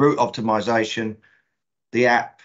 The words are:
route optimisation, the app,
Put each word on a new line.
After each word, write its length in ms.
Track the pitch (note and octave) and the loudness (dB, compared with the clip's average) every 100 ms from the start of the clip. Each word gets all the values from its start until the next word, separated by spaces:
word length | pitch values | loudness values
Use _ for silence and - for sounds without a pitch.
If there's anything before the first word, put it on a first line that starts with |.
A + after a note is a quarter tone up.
route 180 | C#3+ C#3+ | 2 2
optimisation, 1000 | A#2+ - A2 G#2+ G2+ A2+ A2 - A2 G#2+ _ _ _ _ _ _ _ | 0 -2 -2 0 0 0 0 -4 -8 -10 _ _ _ _ _ _ _
the 140 | A#2 B2 | 0 2
app, 340 | A#2+ - - | 2 -2 -10